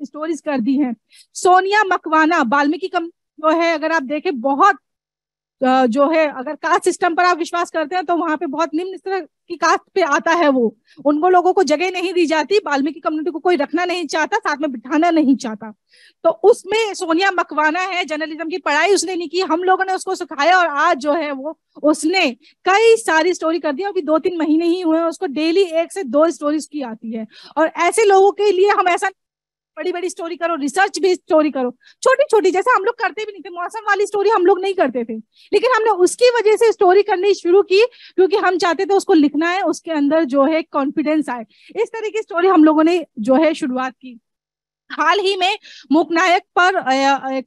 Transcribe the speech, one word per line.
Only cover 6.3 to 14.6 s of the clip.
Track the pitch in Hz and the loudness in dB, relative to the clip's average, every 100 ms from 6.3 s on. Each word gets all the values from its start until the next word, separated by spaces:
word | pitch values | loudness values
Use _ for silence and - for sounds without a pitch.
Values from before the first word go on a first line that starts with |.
| 240 254 | -4 -10
caste | 294 320 359 | -8 -2 0
system | - - 359 | 0 -2 -2
पर | 330 | 0
आप | 359 339 | 0 0
विश्वास | 339 339 349 | -2 -4 -4
करते | 330 294 370 | -4 -4 -4
हैं | |
तो | 320 349 | -2 -2
वहां | 339 302 | -2 -4
पे | 330 | -4
बहुत | 294 330 | -4 -4
निम्न | 311 370 381 | -4 -6 -10
स्तर | 381 381 | -8 -8
की | 311 _ - 339 | -8 _ -16 -2
caste | 330 370 - | 0 0 -2
पे | 392 | -2
आता | 320 294 330 | 0 0 0
है | 339 302 | 2 2
वो, | 262 220 - _ - | 2 -2 -4 _ -6
उनको | 269 302 359 | -2 0 4
लोगों | 359 359 | 4 4
को | 370 | 2
जगह | 320 294 370 | 2 0 -2
नहीं | 370 370 | -4 -4
दी | 359 302 | 0 0
जाती, | 311 302 403 | 0 0 0
वाल्मीकि | 320 285 285 320 | 0 -2 -2 -4
community | 339 311 320 | -6 -4 -6
को | 302 | -4
कोई | 359 330 | 0 0
रखना | 277 330 | 0 -4
नहीं | 359 359 311 | -4 -4 -4
चाहता, | 330 302 427 | -4 -2 -2
साथ | 381 | -2
में | 285 | -4